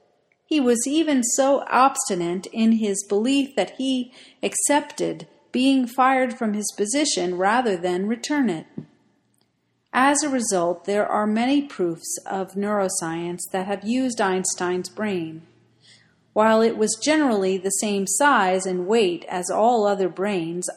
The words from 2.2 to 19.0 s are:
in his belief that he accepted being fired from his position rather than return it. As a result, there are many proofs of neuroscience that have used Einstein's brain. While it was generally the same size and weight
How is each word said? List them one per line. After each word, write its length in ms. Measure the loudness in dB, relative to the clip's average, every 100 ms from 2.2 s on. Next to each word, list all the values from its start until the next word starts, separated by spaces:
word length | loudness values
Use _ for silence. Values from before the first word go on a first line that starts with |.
| -2 -4 -6
in 200 | 2 4
his 320 | 4 2 -2 -2
belief 460 | 0 2 2 0 -2
that 200 | -4 -2
he 340 | -2 -2 -4 -12 -20 _
accepted 840 | -6 -2 0 0 0 -4 -4 -6 -12 _ _
being 340 | 0 2 4 2
fired 520 | 2 4 4 0 -2
from 160 | -2
his 180 | -2 -4 -4
position 600 | -2 0 0 -2 -2 0
rather 400 | 2 2 0 0
than 300 | -2 -2 -2
return 420 | -4 -2 0 0
it. 180 | -2 -8 -16 -18 _ _ _ _ _ _ _ _ _ _
As 300 | 2 2 2
a 60 | 0
result, 560 | -2 -2 0 0 -2
there 220 | -2 -2 0
are 200 | 0 0
many 360 | 0 2 0
proofs 560 | -2 -4 -4 -4 -8 -10 -6
of 260 | -6 -6
neuroscience 880 | -4 -2 -2 -2 -4 -6 -6 -6 -8 -6
that 140 | -6 -4
have 180 | -4
used 360 | -2 -2 -2 0
Einstein's 680 | 0 0 -2 -4 -4 -4 -6
brain. 540 | -6 -4 -4 -6 -12 -18 _ _ _ _ -20 _ _ _
While 260 | 2 4 4
it 160 | 4 2
was 240 | -2 0
generally 540 | 0 2 2 2 0 -2
the 140 | -2
same 360 | -4 -2 -2 -2
size 600 | 2 4 4 4 0 -2
and 200 | -4 0
weight 380 | 2